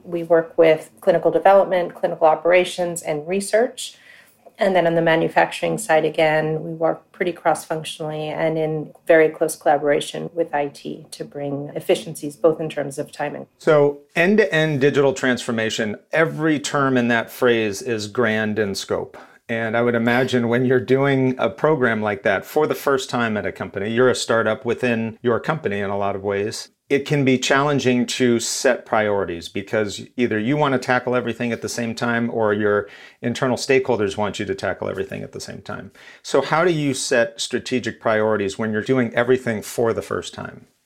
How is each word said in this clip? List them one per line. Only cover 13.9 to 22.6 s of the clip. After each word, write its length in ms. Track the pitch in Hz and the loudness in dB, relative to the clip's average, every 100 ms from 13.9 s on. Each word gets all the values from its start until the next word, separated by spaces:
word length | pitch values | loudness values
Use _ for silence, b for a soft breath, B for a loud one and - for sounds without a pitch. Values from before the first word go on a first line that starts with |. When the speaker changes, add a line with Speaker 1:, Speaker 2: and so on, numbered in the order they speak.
| 143 _ | 0 _
Speaker 2:
end-to-end 680 | - 175 208 - 160 156 143 | 0 4 4 4 2 2 2
digital 320 | 143 127 139 | 2 4 2
transformation, 840 | 131 131 120 - 113 110 107 107 104 _ | 2 0 -2 -2 -2 -2 -2 -4 -6 _
every 480 | 156 160 147 160 147 | 0 0 0 0 0
term 380 | - 147 135 127 | -2 0 2 2
in 100 | 120 | 2
that 220 | 117 113 | 0 -2
phrase 500 | - 127 117 110 95 | 0 2 4 0 -4
is 260 | 127 110 104 | -4 -4 -4
grand 520 | 113 113 110 107 107 | 0 0 0 -2 -2
in 160 | 101 | -2
scope. 420 | 95 - 90 - - B B - | -4 -4 -6 -6 -14 B B -8
And 300 | 117 113 113 | -6 -2 0
I 20 | |
would 140 | 120 | 2
imagine 560 | 117 117 120 131 123 117 | 2 2 2 2 0 2
when 160 | 120 127 | 2 2
you're 120 | 127 | 2
doing 580 | 101 131 139 135 131 127 | 2 2 2 2 2 0
a 100 | 117 | -2
program 540 | - 151 156 123 110 | 0 0 2 0 0
like 200 | 107 101 | -2 -2
that 200 | 110 95 | 0 0
for 220 | - 151 | 0 0